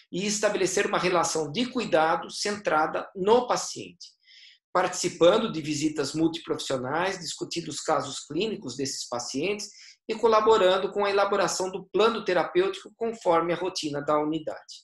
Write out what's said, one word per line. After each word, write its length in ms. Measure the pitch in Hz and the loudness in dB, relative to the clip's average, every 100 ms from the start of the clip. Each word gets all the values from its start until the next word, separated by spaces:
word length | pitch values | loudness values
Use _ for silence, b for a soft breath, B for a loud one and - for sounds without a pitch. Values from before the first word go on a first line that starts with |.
| B | B
e 160 | 170 208 | -4 -2
estabelecer 580 | 208 208 202 180 196 | 0 0 2 0 0
uma 140 | 202 175 | 0 0
relação 540 | 185 180 151 156 147 | 2 2 2 -2 -2
de 140 | 151 247 | -2 -4
cuidado 600 | 247 214 160 - 170 - | -4 0 2 2 0 -4
centrada 760 | - 208 208 - 156 156 180 - | -6 -6 -4 0 0 0 -2 -8
no 320 | 202 190 240 247 | -2 4 4 4
paciente, 600 | 180 - - 92 90 - _ B B B B _ | -2 -4 -10 -12 -16 -20 _ B B B B _
participando 800 | 175 180 - 175 - 170 214 226 | 0 0 0 -4 4 6 6 2
de 100 | 156 | -4
visitas 520 | 147 143 156 151 135 | -4 -2 -2 0 -4
multiprofissionais, 1040 | 156 160 160 - 143 - 135 127 156 185 190 | 0 0 0 -6 -6 -2 -4 -2 -2 -2 -4
discutindo 480 | 156 - 135 170 156 | -8 -8 -8 -8 -8
os 120 | 127 | -8
casos 460 | - 151 135 131 - | -2 0 -2 -10 -8
clínicos 500 | 151 220 202 135 123 | -4 -4 -4 -8 -6
desses 320 | 135 - - | -6 -6 -6
pacientes 600 | 120 - 131 175 208 - B B B - | -8 -6 -4 -4 -4 -8 B B B -8
e 80 | 220 | 0
colaborando 760 | 233 214 220 220 185 190 190 | 4 4 6 6 6 4 0
com 140 | 202 | 0
a 60 | 202 | 2
elaboração 600 | 202 202 202 175 - 185 | 2 2 2 0 0 -4
do 180 | 202 - | -6 -4
plano 320 | 185 220 226 | 2 4 2
terapêutico 680 | 190 180 156 175 196 - - - | 0 0 2 2 0 -2 -12 -8
conforme 560 | 226 220 180 165 170 | -6 -2 2 2 2
a 40 | 160 | -2
rotina 460 | 180 - 156 143 | -4 -4 -4 -4
da 160 | 147 151 | 0 2
unidade. 640 | 151 160 156 95 - - | 2 -2 -6 -12 -16 -20